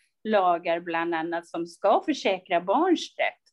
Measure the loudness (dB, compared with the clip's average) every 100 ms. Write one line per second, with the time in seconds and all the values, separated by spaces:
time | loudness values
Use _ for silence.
0 | _ _ -2 2 4 2 0 -4 -2 -4
1 | -2 -2 -4 -6 -6 -8 -8 -2 2 2
2 | 2 -2 -2 -2 -2 -2 2 2 2 0
3 | -2 -4 -4 -4 _